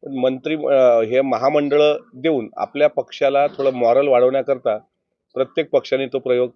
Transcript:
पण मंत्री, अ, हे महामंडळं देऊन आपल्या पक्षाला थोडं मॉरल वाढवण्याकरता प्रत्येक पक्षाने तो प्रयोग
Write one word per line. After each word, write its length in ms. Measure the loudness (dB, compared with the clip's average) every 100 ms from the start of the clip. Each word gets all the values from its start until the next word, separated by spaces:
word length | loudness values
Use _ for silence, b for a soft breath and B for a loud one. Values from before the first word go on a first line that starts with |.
पण 80 | -10
मंत्री, 440 | -4 -2 -2 -6 -4
अ, 460 | 0 4 4 4
हे 200 | 2 0
महामंडळं 760 | 0 0 0 0 0 2 2 0 -8 -6
देऊन 340 | -2 -2 -4 -8
आपल्या 320 | -8 0 0
पक्षाला 580 | 0 -8 -2 0 0 -2
थोडं 260 | -2 -4
मॉरल 340 | 0 2 2 4
वाढवण्याकरता 720 | 4 4 0 -2 -4 -2 -6 _ _ _ _ _
प्रत्येक 360 | -6 -4 -4 -2
पक्षाने 380 | -2 0 -4 -4
तो 120 | -6
प्रयोग 300 | -2 0 -2